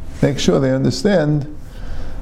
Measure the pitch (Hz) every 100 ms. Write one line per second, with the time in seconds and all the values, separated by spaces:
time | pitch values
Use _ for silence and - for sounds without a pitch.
0 | - - 143 131 - 170 131 131 135 -
1 | 202 190 147 151 147 - - - - -
2 | - -